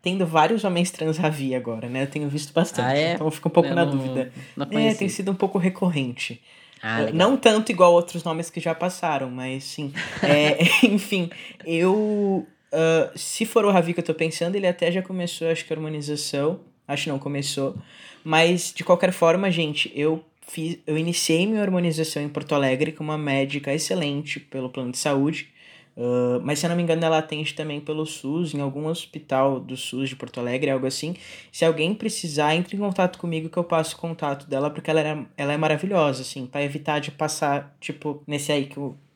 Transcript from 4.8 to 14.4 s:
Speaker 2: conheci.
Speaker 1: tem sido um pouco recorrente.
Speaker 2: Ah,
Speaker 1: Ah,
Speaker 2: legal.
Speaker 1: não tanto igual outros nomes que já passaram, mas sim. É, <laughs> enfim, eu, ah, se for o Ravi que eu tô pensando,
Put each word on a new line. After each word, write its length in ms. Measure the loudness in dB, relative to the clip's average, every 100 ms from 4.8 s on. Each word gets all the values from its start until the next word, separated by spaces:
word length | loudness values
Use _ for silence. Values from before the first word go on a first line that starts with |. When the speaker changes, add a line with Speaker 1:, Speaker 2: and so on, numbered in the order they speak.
| 2
Speaker 2:
conheci. 0 |
Speaker 1:
tem 140 | 2 -2
sido 220 | -4 -4
um 40 |
pouco 240 | -2 0 2
recorrente. 840 | 0 0 0 0 -4 -6 -10 -10 _ -20 -20 -12
Speaker 2:
Ah, 180 | -4 -2
Speaker 1:
Ah, 20 |
Speaker 2:
legal. 100 | 0
Speaker 1:
não 240 | 4 4 6
tanto 340 | 4 4 0
igual 220 | 6 8
outros 320 | 8 4 -6
nomes 260 | -4 -4 -6
que 100 | -4
já 140 | -4
passaram, 560 | -2 -4 -2 -2 -2 -4
mas 340 | -6 -6 -6
sim. 280 | -8 -8 -8 -8 -10 -2
É, 360 | 4 6 6 4 4
<laughs> 120 | 6 6
enfim, 440 | 4 0 -2 -2 -6 -18 -14
eu, 800 | -2 2 4 4 2 2 2 0 -2 _ _
ah, 400 | 0 4 4 2
se 300 | -4 -8 -4 0
for 180 | 2
o 60 | 6
Ravi 220 | 4 4
que 60 | -2
eu 40 |
tô 100 | -2
pensando, 420 | -2 -2 -2